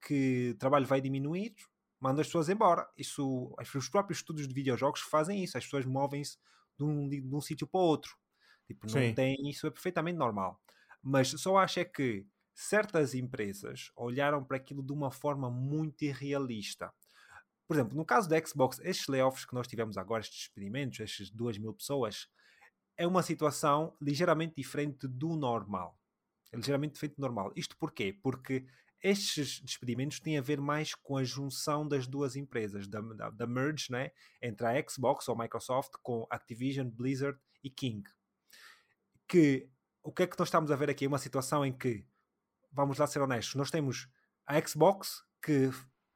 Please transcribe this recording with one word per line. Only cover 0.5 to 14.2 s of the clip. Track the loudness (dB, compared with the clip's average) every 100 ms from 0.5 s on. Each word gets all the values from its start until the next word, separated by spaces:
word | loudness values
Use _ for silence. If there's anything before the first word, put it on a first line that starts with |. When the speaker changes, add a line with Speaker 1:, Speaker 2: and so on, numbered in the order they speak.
Speaker 1:
o | 0
trabalho | 4 4 4
vai | 2
diminuir, | 2 -2 -2 -4 -6 -10 -20 _ _ _
mandam | 0 2
as | 2
pessoas | 2 2
embora. | 6 6 6 2 -10
Isso, | -10 -4 -2 -2 -6 -10
as, | -6
os | -4 2
próprios | 2 2 -4
estudos | -6 -6 -4
de |
videojogos | -2 0 2 2 0
fazem | 0 2 2 0
isso, | -2 -4
as |
pessoas | -4 -2 0
movem-se | 0 0 -2 -6 -12 _ _ _ -4
de |
um, | -2 0 -2
de, | -4
de | -4 -4
um |
sítio | -4 -6 0
para | 4
o |
outro. | 6 4 0 -18 _ _ _ _ -18
Tipo, | -12 -2
não |
Speaker 2:
Sim. | 2 2
Speaker 1:
tem, | 4 2 0 -4
isso | -4 -6
é |
perfeitamente | -4 -4 -2 -2 2
normal. | 0 2 -4 -6 _ _ _ -10
Mas | 2 4 4
só | 0 4 4
acho | 4 2
é | -2
que | 0 -2 -2 -8 _ _
certas | -14 0 2 2 2 2 0
empresas | -4 -4 -4 -4 -10 -10 -14 -8
olharam | -4 0